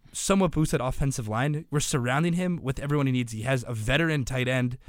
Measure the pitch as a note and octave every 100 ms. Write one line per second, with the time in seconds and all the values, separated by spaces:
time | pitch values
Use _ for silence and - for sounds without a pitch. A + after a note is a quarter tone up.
0 | - - - G3 F3+ D#3 D#3 D3 B2 -
1 | C3+ C3 G#2+ A2 C#3+ D3+ - D3 - D3
2 | A#2+ C#3 E3+ E3+ F3+ F3 C3 C3 C#3+ D3
3 | C3+ B2+ A#2+ A2 B2 C3 A#2 A2+ G#2+ C#3+
4 | E3 D3+ A#2 B2+ B2 B2+ B2 B2